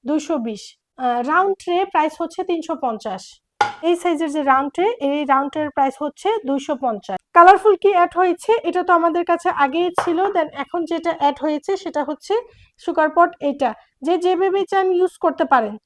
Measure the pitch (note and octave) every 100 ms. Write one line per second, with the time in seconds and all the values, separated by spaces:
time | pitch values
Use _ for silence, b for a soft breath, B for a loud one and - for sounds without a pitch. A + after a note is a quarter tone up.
0 | B3 D4+ D4+ D#4 A3+ G#3 - _ _ -
1 | B3+ A#3+ B3 E4 G4 G4 - F4 G4 E4+
2 | D4+ D#4 E4 - F#4 E4+ D#4+ D4+ B3+ A3
3 | A3 F#3+ - - _ _ - - E4 F4
4 | F4 D4+ D#4+ D4+ C#4 C4 C#4 E4 G4 A#4+
5 | C#4 C#4+ C#4+ C4+ C#4 D#4 D4+ - C4+ -
6 | D4 - G4 A4 C4+ C#4 C#4 C4+ C4 G#3
7 | - F#3 _ F4 F4 G4+ G#4 F#4 G4+ F#4
8 | F4 E4 F#4 F4 - A4+ E4+ F4+ F4+ E4+
9 | E4+ E4+ F4 E4+ F#4 D#4+ C#4 D#4+ F4+ F4
10 | - E4 G4 F#4+ D4+ C#4+ C4+ F4 D#4+ E4
11 | E4 - C#4+ C#4+ D4+ D4+ - F#4+ F#4 D4+
12 | C#4 D4+ - G#4+ B4 b b _ - D#4+
13 | D#4 D#4 F4 - C#4+ C#4+ B3+ G#3+ b _
14 | C#4 F4 F4+ F4+ F#4+ G4 F#4+ G4 F#4+ F4+
15 | F4+ - F4 C4+ D4 B3+ G#3+ G#3+